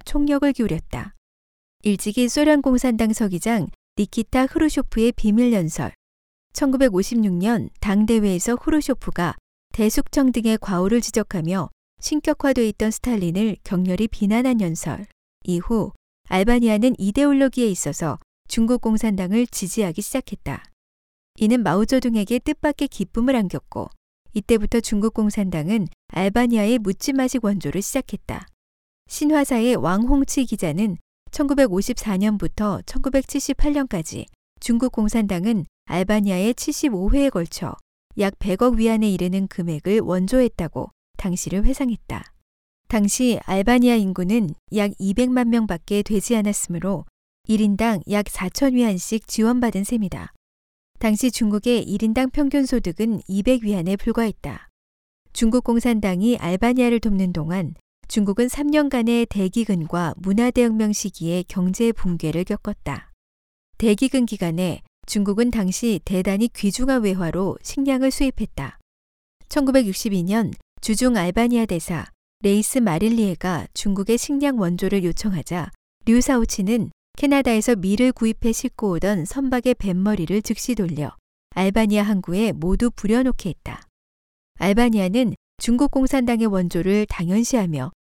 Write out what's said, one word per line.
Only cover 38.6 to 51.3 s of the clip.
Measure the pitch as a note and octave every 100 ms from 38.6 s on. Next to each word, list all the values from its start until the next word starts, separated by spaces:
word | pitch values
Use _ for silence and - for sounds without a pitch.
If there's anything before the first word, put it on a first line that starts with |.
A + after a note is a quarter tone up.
| B3 A3+
위안에 | A3+ A3 G#3+
이르는 | F3+ F3+ F#3+ F#3+
금액을 | - E3+ D3+ F3+ G#3+
원조했다고 | - F#3 F#3+ B3+ B3 - E3 - - _ _ -
당시를 | G3 F3 - F3+ G#3+
회상했다. | C4 C4 G#3+ - A#2+ - _ _ _ _ _ -
당시 | A3 G3+ - B3 G#3
알바니아 | - F#3+ G3+ B3 B3 A#3
인구는 | G3 F3+ F3+ A#3 F3+ D#3+ - G#3
약 | G3+ -
이백만 | F#3+ G3 B3+ B3+ A#3
명밖에 | A#3 G#3+ E3+ - G#3
되지 | G3+ G#3 - A3+
않았으므로 | G#3 G#3 - E3+ F#3 G3 - _ _ _ -
일 | G#3+
인당 | G#3+ G3 A3+ G3+ -
약 | G#3 G#3
사천 | - F#3 - C#4 B3
위안씩 | A#3 F#3 - A3 -
지원받은 | - A3 B3 A#3+ F#3+
셈이다. | G3+ A#3+ F#3+ - - - _ _ _ _ _ -
당시 | A3+ G#3+ B3+